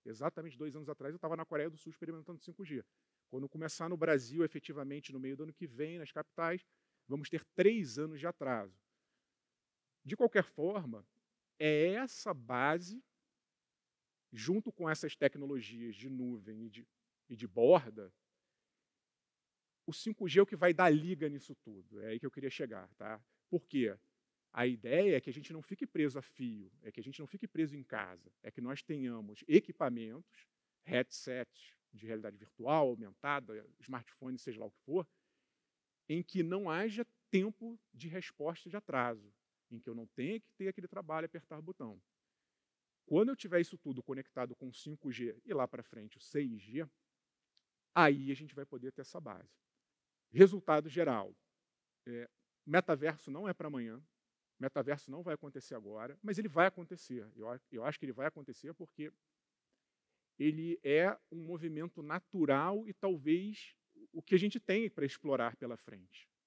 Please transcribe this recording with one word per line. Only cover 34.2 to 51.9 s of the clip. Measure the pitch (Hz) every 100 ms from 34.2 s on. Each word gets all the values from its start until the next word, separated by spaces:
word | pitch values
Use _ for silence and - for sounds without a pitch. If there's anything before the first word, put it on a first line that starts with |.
| 131 127
seja | - 110
lá | 107
o |
que | -
for, | - 175 160 _ _ _ _ _ _ _ _ _ -
em | 160
que | 175 190
não | 165 190 185
haja | 165 220 208 233 _ _
tempo | 190 202 - 233 233 _
de | 120 160
resposta | 180 - - 147 170 180
de | 143
atraso, | - 131 120 113 104 _ _ _ _
em | 117
que | 120
eu |
não | 117 110
tenha | - 135 220
que | -
ter | - 190
aquele | 185 175
trabalho, | 190 165 160 160
apertar | 170 - 156
botão. | 160 - 117 101 _ _ _ _ _ _ _ _ _ _ -
Quando | 175 233
eu | 277
tiver | 196 175
isso | 170 175
tudo | 147 127
conectado | 131 135 - - 123 123
com | 131
cinco | - 151 151 143
G | 120 117 110
e | 240
lá | 160 123
pra | 120
frente | - 113 104 -
o |
seis | - 147 139 110
G, | 98 127 160 _ _ _ _ _ _ _ _ _ _
aí | 175 156 143 135
a |
gente | 135 151
vai | 135 139
poder | 131 131
ter | 135
essa | 135 175
base. | 139 92 - _ _ _ _ _ _ _ _
Resultado | 123 190 196 - 151 156
geral: | 156 156 113 98 - _ _ _ _ _